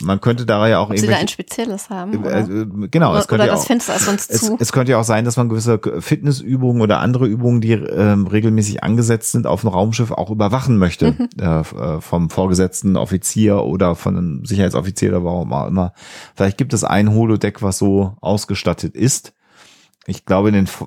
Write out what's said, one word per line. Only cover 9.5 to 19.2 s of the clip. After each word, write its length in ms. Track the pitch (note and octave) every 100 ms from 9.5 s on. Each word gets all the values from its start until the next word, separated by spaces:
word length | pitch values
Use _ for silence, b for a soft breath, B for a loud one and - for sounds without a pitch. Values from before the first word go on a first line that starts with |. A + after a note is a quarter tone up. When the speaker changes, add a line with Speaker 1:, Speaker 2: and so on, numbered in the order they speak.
| F2
Speaker 1:
dem 100 | A2
Raumschiff, 400 | F#2 G#2+ A#2 A#2
auch 180 | - F2+
überwachen 480 | G#2+ G#2 B2+ C3 A2+
möchte, 360 | F2+ - -
Speaker 2:
Mhm. 160 | - A#3+ -
Speaker 1:
äh, 200 | F2+ D#2+
f-, 120 | D#2
äh, 280 | - C2+ D#2
vom 280 | - F2 E2
vorgesetzten 680 | - F#2+ F2+ F#2 - G2+ F2+
Offizier 680 | C#2 F#2 - - G#2+ G2+
oder 320 | A1 F2+ F#2 E2+
von 200 | - F#2
einem 300 | F2 C#2+ -
Sicherheitsoffizier 640 | G2 F#2+ - F#2 F#2+ G2+
oder 140 | F#2+
warum 280 | F2 F2 D2+
auch 140 | C2 G1+
immer. 260 | F#2 F2 B B B B -
Vielleicht 240 | G2 -
gibt 140 | B2+ A2
es 80 |
ein 280 | - G2 G#2 G#2+
Holodeck, 480 | A2+ G#2+ G#2 -
was 160 | G#2 F#2
so 360 | G2+ G2 G2 G#2+
ausgestattet 720 | - G#2 - G2 - E2+ -
ist. 400 | - A#2 -